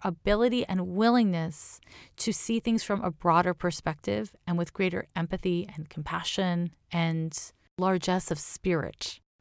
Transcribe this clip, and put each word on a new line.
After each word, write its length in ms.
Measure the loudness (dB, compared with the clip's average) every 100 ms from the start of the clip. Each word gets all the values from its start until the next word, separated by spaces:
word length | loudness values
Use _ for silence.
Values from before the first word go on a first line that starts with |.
ability 600 | 0 -2 2 4 4 2 0
and 280 | -2 -2
willingness 840 | 2 6 6 4 2 -2 -6 -12 -16 -20 -20 -18 -6
to 140 | -4
see 280 | -2 0 -2
things 240 | 2 0
from 180 | 0 -2
a 80 | -2
broader 420 | 0 4 4 4
perspective 840 | 2 -2 -2 -4 -6 -4 -4 -4 -8 -2
and 100 | -2
with 160 | -2
greater 360 | 0 -2 -2 -4 -4
empathy 520 | -2 -2 0 0 -2
and 160 | -8 -10
compassion 840 | -8 -6 -6 -4 0 0 0 -2 -6 -6
and 600 | -2 0 0 -4 -6 -12 -18 _ -2
largesse 540 | 2 2 2 0 0
of 80 | -4
spirit. 800 | -6 -4 0 0 -2 -8 -10 -12 _ _